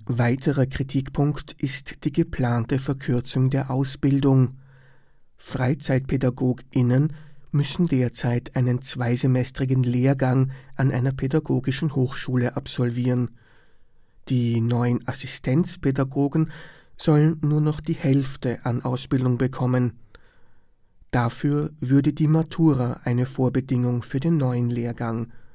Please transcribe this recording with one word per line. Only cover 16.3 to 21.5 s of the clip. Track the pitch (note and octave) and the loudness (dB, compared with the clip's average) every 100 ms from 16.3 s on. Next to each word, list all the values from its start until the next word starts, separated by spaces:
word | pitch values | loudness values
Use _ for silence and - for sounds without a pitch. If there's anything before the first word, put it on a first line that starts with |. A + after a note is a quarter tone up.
| D#3+ D#3+ - - - - - | 0 -2 -4 -18 -20 -20 -4
sollen | - D3+ D3+ D#3+ | 4 6 4 2
nur | D3 D3+ | 0 2
noch | D3+ D3 | 2 -2
die | - | -4
Hälfte | E3 C#3 C#3 C3+ - B2+ A#2+ | -2 2 2 0 -4 -6 -4
an | C3 A#2+ | -2 -2
Ausbildung | B2 B2+ - C3 B2+ A#2+ | -2 -4 0 0 2 2
bekommen. | C3 C3+ B2+ B2+ B2 - - - - - - - _ _ _ _ - | 0 -2 0 0 0 -4 -18 -20 -20 -20 -20 -20 _ _ _ _ -4
Dafür | B2+ A#2 - D3 | -2 0 -2 -2